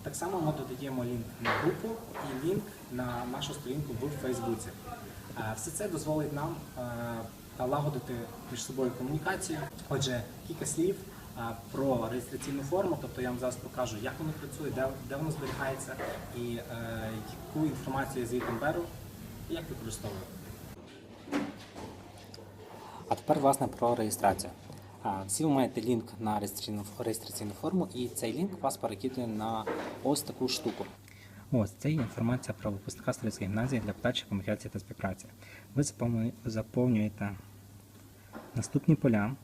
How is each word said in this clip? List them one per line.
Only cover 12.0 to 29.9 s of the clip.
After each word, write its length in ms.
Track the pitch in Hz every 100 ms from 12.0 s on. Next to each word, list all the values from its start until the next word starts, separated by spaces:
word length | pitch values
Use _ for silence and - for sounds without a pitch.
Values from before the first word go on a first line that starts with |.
| 110
реєстраційну 540 | 123 120 131 127 139
форму, 340 | 139 175 190 147
тобто 200 | 147 -
я 80 | 123
вам 100 | 123
зараз 160 | 127 123
покажу, 420 | - - 123 107
як 120 | 120 -
вона 120 | 156 151
працює, 320 | 147 - 143 131
де, 120 | 131 135 -
де 60 | 139
вона 160 | 160
зберігається 640 | - 135 127 135 135 - 131 - - - 123
і, 180 | 120 117
е, 80 | - 117 113 113 110 113 107 - -
яку 180 | 151 156
інформацію 560 | 127 - 135 131 131
я 60 | 117
звідти 220 | 123 120 113
беру 220 | 143 165 170 - - - - - -
і 40 |
як 160 | 165 156
використовую. 520 | - 110 107 110 98 - - - - - - - - - - - 285 - - - - - - - - - - - - - - - - -
А 60 | 147
тепер, 240 | - 151
власне, 280 | 139 135 127
про 280 | - 120 120
реєстрацію. 560 | 107 104 101 92 - - - - - -
А, 200 | - 190
всі 200 | 196 -
ви 60 | 156
маєте 320 | 139 123 127
лінк 240 | 110 120 110 98
на 200 | 110 107
реєстраційну, 460 | 101 - - 104 101 -
реєстраційну 520 | 117 107 - - 104
форму, 360 | 101 156 185 156
і 140 | 123 123
цей 260 | - 117
лінк 280 | 117 196 -
вас 160 | 135 -
перекидує 500 | 113 101 131 127 120
на 380 | 107 110 113 107 - -